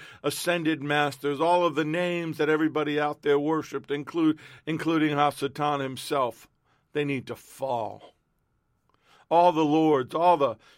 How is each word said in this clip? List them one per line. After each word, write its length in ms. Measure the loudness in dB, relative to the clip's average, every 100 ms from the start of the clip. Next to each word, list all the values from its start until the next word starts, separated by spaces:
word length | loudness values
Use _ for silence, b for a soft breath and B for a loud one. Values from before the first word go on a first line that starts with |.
| B B
ascended 580 | -8 -4 -2 -2 -2 -2
masters, 580 | -2 0 0 -2 -6 0
all 240 | 2 4
of 120 | 2 0
the 100 | -2
names 540 | -2 -2 -4 -6 -2
that 100 | 0
everybody 500 | 2 0 0 -2 -2
out 220 | -2 -2
there 160 | 0 0
worshipped, 540 | 0 -2 -4 -10 -6
include, 480 | -8 -6 0 0 0 B B -8
including 500 | -4 -2 0 2 2
Hasatan 680 | 0 0 -6 -2 -2 -2
himself, 680 | -6 -10 -4 -2 -2 -4 -20 _ _ _ _
they 120 | -6 -4
need 220 | -6 -8
to 80 | -14
fall. 800 | -14 -10 -4 -4 -6 -10 -20 _ _ _ _ _ _ _ _ b b b b
All 220 | 4 4
the 120 | 4
lords, 520 | 2 4 4 2 0 2
all 220 | 4 4
the 180 | 2 -2 b